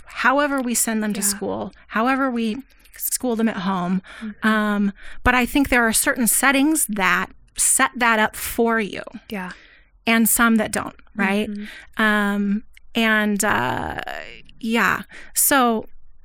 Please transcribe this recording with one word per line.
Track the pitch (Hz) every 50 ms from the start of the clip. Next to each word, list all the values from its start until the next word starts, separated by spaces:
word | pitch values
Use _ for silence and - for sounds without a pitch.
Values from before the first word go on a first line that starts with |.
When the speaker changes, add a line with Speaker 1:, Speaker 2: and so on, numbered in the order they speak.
| -
Speaker 1:
however | - - - - 240 262 285 294 277 285 269
we | 240 247 233
send | - - 233 220 220
them | 214 214
to | 202 202
Speaker 2:
Yeah. | 196
Speaker 1:
school, | - 202 202 - 202 190 220 214 208 - - - -
however | - 208 226 254 269 262 269 262
we | 240 233 226 220 208 277 - _ - - - - -
school | - - - - - - 247 226
them | 214 226 226
at | - 190
home. | 175 196 190 180 175 180 190 190 - - - -
Speaker 2:
Mm-hmm. | 220 214 208 - - 214
Speaker 1:
Um, | 220 214 214 208 208 202 202 196 - - - - - -
but | - 247 247
I | 247 240
think | - - 294 277 -
there | 254 247 233
are | 220
certain | 214 - - 294 269 269 233
settings | 196 - - 254 277 277 277 269 311 320 285 -
that | - 214 202 185 180 180 180 190 - - - - _ -
set | - - - - - 262 285 -
that | 240 247 233 226 214
up | 220 - -
for | - - - - - 233 226 226 226
you. | 208 - - - - - - 208 - -
Speaker 2:
Yeah. | 220 190 180 180 - - - - - - - _ _ _ - 226
Speaker 1:
And | 226 226 226 -
some | - - 233 226 220
that | - - -
don't, | - - - - - - - - -
right? | 208 196 190 196 208 214 220
Speaker 2:
Mm-hmm. | 208 208 208 208 - - - - - -
Speaker 1:
Um, | 220 214 208 208 208 202 202 208 202 202 202 220 - - - - - - -
and, | 233 226 220 214 214 208 208 208 202 220
uh, | 202 208 - 123 - - 90 - - - - - - 71 78 78 107 117 110 - - - -
yeah. | - 226 226 233 196 180 - - 190 - - - - - -
So | - - - 294 269 240 240 226 214 - - - - - - - -